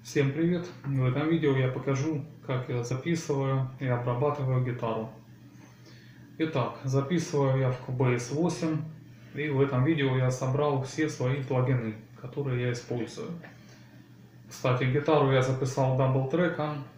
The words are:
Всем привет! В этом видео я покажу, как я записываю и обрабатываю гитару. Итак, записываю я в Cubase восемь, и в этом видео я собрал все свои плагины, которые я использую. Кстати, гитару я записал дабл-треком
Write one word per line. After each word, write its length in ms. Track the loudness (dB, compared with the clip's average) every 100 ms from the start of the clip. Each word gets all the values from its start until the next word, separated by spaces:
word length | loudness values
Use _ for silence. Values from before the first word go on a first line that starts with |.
Всем 300 | -2 0 2
привет! 340 | 2 2 0 -4 -8
В 220 | -4 0 2
этом 240 | 2 2
видео 260 | 2 4 4
я 140 | 2
покажу, 560 | 0 -2 0 0 -2 -6 -12 -6
как 220 | -4 -2
я 160 | -4
записываю 880 | -2 -4 -2 -2 0 -2 0 0 -2 -4
и 80 | -2
обрабатываю 760 | 0 0 0 0 0 0 2 0
гитару. 440 | -2 -4 -4 -6 -12 -20 -20 -20 -20 -20 -20 -20 -20 -20 -20 -20 -4
Итак, 380 | -2 0 -2 -4
записываю 760 | -2 0 2 0 0 2 2 4
я 140 | 2
в 160 | 0 -6
Cubase 460 | 0 2 2 -2
восемь, 480 | 0 0 0 -2 -2 -4 -12 -20 -20 -12
и 140 | -6 -2
в 140 | 2
этом 240 | 2 4 4
видео 320 | 4 2 2
я 120 | 2
собрал 540 | 0 0 2 2 2
все 240 | -2 -2 -2
свои 340 | 0 -2 -2
плагины, 540 | 0 0 2 2 0 -8 -14 -16
которые 420 | -10 -6 -2 0
я 80 | -2
использую. 560 | -4 -4 -6 -4 -8 -10 -10 -14 -20 -20 -20 -20 -20 -20 -20 -20 -20 -20
Кстати, 340 | -4 0 2
гитару 480 | 2 2 4 4 6
я 100 | 4
записал 560 | 2 0 -2 0 2 2
дабл-треком 880 | 2 2 0 0 0 0 -4 -6 -10